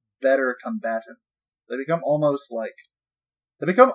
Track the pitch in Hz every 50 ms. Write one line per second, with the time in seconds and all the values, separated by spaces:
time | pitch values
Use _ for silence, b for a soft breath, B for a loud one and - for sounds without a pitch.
0 | _ _ _ _ - 131 135 135 135 127 123 - - 123 113 110 101 113 113 113
1 | 113 - - _ _ _ - - - - - _ _ _ - 127 135 139 165 170
2 | - 139 147 151 151 147 143 139 - - 120 113 110 104 - _ - _ _ _
3 | _ _ _ _ _ _ _ _ _ _ _ _ - 156 185 240 254 262 -